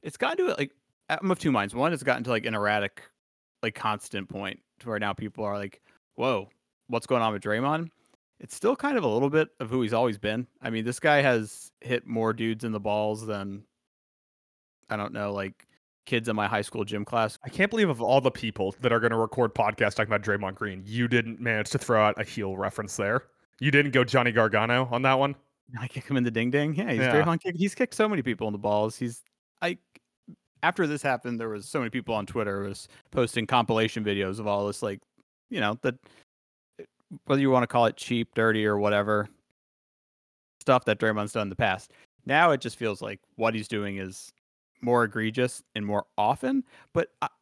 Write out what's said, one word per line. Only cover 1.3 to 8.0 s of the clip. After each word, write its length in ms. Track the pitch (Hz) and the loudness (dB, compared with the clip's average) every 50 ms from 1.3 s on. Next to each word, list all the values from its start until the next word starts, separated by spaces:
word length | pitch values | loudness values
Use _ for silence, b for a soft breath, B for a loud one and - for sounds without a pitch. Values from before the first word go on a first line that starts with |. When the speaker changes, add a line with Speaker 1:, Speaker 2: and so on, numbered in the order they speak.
Speaker 1:
of 80 | 185 - | 0 0
two 140 | - 160 131 | 2 2 2
minds. 220 | 110 101 101 104 | 2 2 0 -2
One, 180 | 120 135 160 175 | 0 0 0 0
it's 100 | 139 131 | 0 0
gotten 220 | 127 123 123 117 | 0 0 0 2
to, 60 | 123 | 0
like, 140 | 123 113 110 | -2 0 0
an 100 | 120 113 | -2 -2
erratic, 480 | 107 104 104 107 107 101 98 _ - - - _ _ _ _ _ _ _ _ _ _ - | 0 0 2 2 2 0 -2 _ -10 -20 -20 _ _ _ _ _ _ _ _ _ _ -6
like, 140 | 113 110 | -6 -6
constant 520 | - - 110 107 104 - - - 101 98 - | -2 -2 -2 -2 -2 -6 -8 -8 -8 -8 -8
point 320 | - 98 101 95 101 - _ _ _ _ | -10 -8 -8 -8 -10 -10 _ _ _ _
to 80 | - 123 | -10 -6
where 100 | 110 104 | -4 -2
now 140 | 107 101 98 | -2 -2 -4
people 300 | - 110 104 - - 110 | -4 -6 -10 -8 -6 -6
are 120 | 104 101 | -4 -4
like, 240 | 101 101 98 - _ b b b b b _ _ | -4 -6 -10 -12 _ b b b b b _ _
"Whoa, 340 | - 120 131 127 101 95 - _ _ _ _ _ _ _ _ | -4 -2 0 0 -2 -4 -8 _ _ _ _ _ _ _ _
what's 180 | 123 117 - | -6 -6 -2
going 160 | - 131 123 113 | 0 0 2 2
on 100 | 113 107 | 0 -2
with 100 | 101 - | -2 -2
Draymond?" 480 | 104 104 110 127 139 151 160 170 165 _ _ | -2 -2 0 0 0 -2 -2 -4 -8 _ _